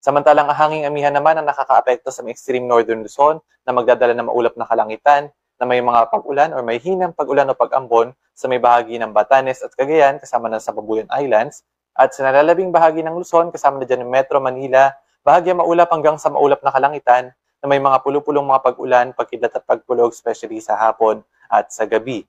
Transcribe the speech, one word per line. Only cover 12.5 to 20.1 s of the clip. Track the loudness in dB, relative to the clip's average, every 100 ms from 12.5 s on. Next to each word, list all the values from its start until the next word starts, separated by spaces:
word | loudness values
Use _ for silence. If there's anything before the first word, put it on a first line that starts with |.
| 2 2
bahagi | 2 2 2
ng | -6
Luzon | -8 -2 0 0
kasama | -2 -2 -2
na |
dyan | -4 -4 0
ng |
Metro | -2 0 0
Manila, | -2 -6 0 2 2 0 _ _
bahagya | 2 2 2
maulap | 0 0 2 2
hanggang | 2 0 0
sa | -4
maulap | 0 0 2
na | 0
kalangitan | 0 0 -2 2 2 2 _ _ _
na | -2
may | 0
mga | 2 2 0
pulupulong | -4 -2 -4 0
mga | 0 0
pag-ulan, | -4 0 0 0 -4
pagkidlat | -8 -4 -6
at | -6 _
pagkulog, | -4 _ 0 0